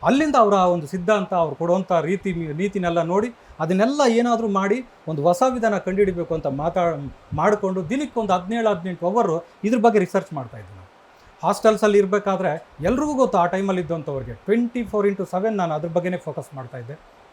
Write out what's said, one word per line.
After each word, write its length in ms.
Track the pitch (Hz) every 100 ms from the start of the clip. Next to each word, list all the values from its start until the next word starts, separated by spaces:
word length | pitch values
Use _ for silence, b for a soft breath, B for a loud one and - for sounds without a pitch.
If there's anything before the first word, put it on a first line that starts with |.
ಅಲ್ಲಿಂದ 320 | 165 277 311 269
ಅವರ 140 | 208
ಒಂದು 340 | 196 180 175 147
ಸಿದ್ಧಾಂತ, 480 | 185 175 208 185
ಅವ್ರು 220 | 180 156 135
ಕೊಡುವಂಥ 360 | 170 185 175
ರೀತಿ, 600 | 170 151 196 196 170 156
ನೀತಿನೆಲ್ಲ 500 | 151 202 196 175 170
ನೋಡಿ, 320 | 165 190 240 - b b
ಅದನ್ನೆಲ್ಲ 400 | 160 185 240 294 262
ಏನಾದರೂ 400 | 226 240 226 220
ಮಾಡಿ 380 | 196 196 247 247 - 156
ಒಂದು 140 | 139
ಹೊಸ 200 | 165 175 262
ವಿಧಾನ 300 | 247 220 196
ಕಂಡುಹಿಡಿಬೇಕು 560 | 185 196 190 175 165
ಅಂತ 120 | 160 143
ಮಾತಾಡ್-, 640 | 139 165 180 170 147 139 - -
ಮಾಡಿಕೊಂಡು, 540 | 151 190 208 190 185 160
ದಿನಕ್ಕೆ 320 | 269 277 240
ಒಂದು 120 | 208
ಹದಿನೇಳು 380 | 180 180 233 220
ಹದಿನೆಂಟು 360 | 180 185 170 175
ಅವರು 400 | 226 - 165 b b
ಇದ್ರ 140 | 208 247
ಬಗ್ಗೆ 200 | 233 208
ರಿಸರ್ಚ್ 340 | 180 196 185
ಮಾಡ್ತಾಯಿದ್ದೆ 420 | 147 120 110 92
ನಾನು. 80 | 95 90 _ - b b -
ಹಾಸ್ಟೆಲ್ಸಲ್ಲಿ 540 | 170 202 220 214 214 202
ಇರಬೇಕಾದ್ರೆ 680 | 190 208 202 185 180 160 - -
ಎಲ್ರಿಗೂ 340 | 170 262 302
ಗೊತ್ತು, 240 | 269 247 202
ಆ 80 | 175
ಟೈಮಲ್ಲಿ 360 | 190 196 185
ಇದ್ದಂಥವ್ರಿಗೆ 520 | 156 165 147 135 117
ಟ್ವೆಂಟಿ 500 | 113 - 233 240 240
ಫೋರ್ 220 | 208 208 202
ಇಂಟು 180 | 196
ಸೆವೆನ್ 320 | 180 185 220 202
ನಾನು 180 | 165
ಅದ್ರ 140 | 151 170
ಬಗ್ಗೆನೇ 280 | 175 180 180
ಫೋಕಸ್ 380 | 156 147 -
ಮಾಡ್ತಾಯಿದ್ದೆ. 460 | 135 123 127 117 156 - - -